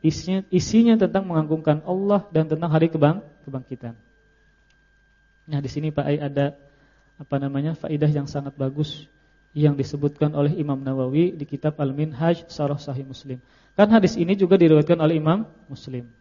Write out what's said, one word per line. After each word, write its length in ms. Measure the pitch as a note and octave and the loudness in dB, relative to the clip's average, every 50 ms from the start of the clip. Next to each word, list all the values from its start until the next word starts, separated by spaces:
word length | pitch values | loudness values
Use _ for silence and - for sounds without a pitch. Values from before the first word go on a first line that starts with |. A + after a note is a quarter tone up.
isinya, 400 | - D#3+ D#3 - - F3 F#3+ F#3+ F#3+ _ | 2 0 0 0 -6 -4 -4 -4 -4 _
isinya 480 | F#3 F3+ - - G#3+ A3+ A#3 A#3 A3+ A3 | 0 0 0 4 4 4 6 6 6 4
tentang 240 | G3 F3 - F#3+ F#3+ F#3 | 2 2 0 -2 -4 0
mengagungkan 560 | E3+ D#3 D#3 D3+ D#3+ D#3+ D#3 D#3 D3+ D#3 - | -2 -2 0 0 -2 -2 0 0 0 0 0
Allah 400 | - F#3 F#3+ G3 G3+ G#3 G3 G3+ - D#3+ | -4 -4 -2 0 2 0 0 0 0 -2
dan 160 | D#3 D#3+ D#3 | -2 0 0
tentang 220 | D#3 D#3 E3+ E3 | -2 -4 -2 0
hari 180 | D3+ D#3+ D#3+ E3 | 2 2 2 2
kebang-, 320 | E3 D3+ C#3+ D3 D#3 G3+ - - _ _ _ | 2 2 2 2 2 0 -6 -16 _ _ _
kebangkitan. 480 | - C3+ C3 B2 _ C3+ A#2+ - A#2 A#2 A2+ _ _ _ _ _ _ _ _ _ _ _ _ _ _ _ _ _ _ _ _ _ _ _ _ _ _ _ _ _ | -12 -12 -12 -12 _ -16 -12 -12 -14 -14 -16 _ _ _ _ _ _ _ _ _ _ _ _ _ _ _ _ _ _ _ _ _ _ _ _ _ _ _ _ _
Nah, 140 | - D3+ C#3+ | -6 -6 -6
di 80 | C#3+ B2+ | -4 -4
sini 240 | - D3+ D3+ D#3 D3+ | -6 -4 -6 -4 -4
Pak 120 | - C#3 C#3+ | -4 -2 -2
Ai 100 | D3 D3 | -2 -2
ada, 380 | D3 C#3 C#3 C#3+ C#3 C#3+ C#3+ - _ _ _ _ _ _ _ _ _ _ _ | -4 -4 -2 0 -2 -2 -2 -10 _ _ _ _ _ _ _ _ _ _ _
apa 220 | _ D3+ _ C#3+ C#3 | _ -10 _ -4 -4
namanya, 400 | C#3 C#3 C#3 C#3 C#3+ D#3 E3 - | -4 -4 -4 -4 -4 -4 -6 -6
faidah 320 | - - D#3 D3 D#3 D3+ | -6 -6 -2 0 0 2
yang 160 | D3 D3 C#3+ | 0 0 -4
sangat 320 | C#3+ - D3 C#3 C#3 - - | -4 -8 -8 -8 -8 -8 -6
bagus 480 | C3+ C3+ C#3 D3 D3+ - - - - _ _ _ _ _ _ _ _ _ _ | -6 -4 -2 -4 -6 -6 -6 -16 -18 _ _ _ _ _ _ _ _ _ _
yang 220 | D3 D3 D3+ C#3+ | 2 2 2 2
disebutkan 560 | C#3 C3+ - - C#3+ C#3+ D3 D3 - D3+ D3+ D3+ | 2 -4 -6 -4 -2 -2 -4 0 0 -2 0 2
oleh 220 | C#3+ C#3+ D3 D#3+ | 0 0 0 0
Imam 240 | F#3+ D3 D3 C#3 C3+ | -2 -2 -4 -4 -4
Nawawi 560 | C#3 C3+ C3+ C3+ C3 B2+ C3+ D#3 E3+ F3+ - | -4 -4 -4 -2 -2 0 2 2 2 0 0
di 80 | D#3+ C#3+ | -6 -10
kitab 320 | - C#3+ C#3 - D3+ D3+ - | -10 -10 -4 -4 -4 -2 -2
Al-Minhaj 720 | D3 C3+ C3 C#3+ D#3 D#3 D3 A#2+ D#3+ E3 F3 E3 - - | -4 -4 -2 -4 -4 -6 -4 -2 0 0 0 0 -4 -16
Syarah 320 | - - D3 C#3 C#3+ D3 | -8 -4 -4 -4 -4 -6
Sahih 240 | - C#3+ C3 C3 C3+ | -6 -8 -10 -10 -10
Muslim. 340 | C3+ C3+ - - C#3 B2+ B2+ _ _ _ _ _ _ _ | -12 -16 -16 -12 -12 -12 -12 _ _ _ _ _ _ _
Kan 160 | - G#3 G#3 | 2 4 6
hadis 240 | A3+ A3+ F#3+ - - | 6 4 4 4 0
ini 160 | - E3+ E3+ | 0 0 0
juga 240 | F#3+ F#3+ G3 F3 G3 | 2 0 4 4 6
diriwayatkan 400 | F#3 E3+ D#3+ D#3 D3+ D3+ D3+ F3 | 6 8 6 6 6 6 4 2
oleh 240 | E3 D#3 D#3 E3+ D#3+ | 2 2 2 2 2
Imam 240 | D3+ D#3 E3+ G#3 A3+ - - - _ _ | 2 2 0 0 -2 -8 -12 -20 _ _
Muslim. 400 | C3+ - - C#3 B2+ B2 A#2+ A#2 A2+ _ | -18 -16 -14 -12 -12 -12 -12 -14 -20 _